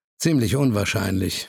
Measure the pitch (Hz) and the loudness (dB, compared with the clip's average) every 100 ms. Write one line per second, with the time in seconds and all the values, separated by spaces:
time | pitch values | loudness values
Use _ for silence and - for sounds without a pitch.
0 | _ - 165 151 110 127 139 104 98 107 | _ -4 0 2 2 2 2 2 0 -2
1 | 98 98 - - | -2 -2 -2 -4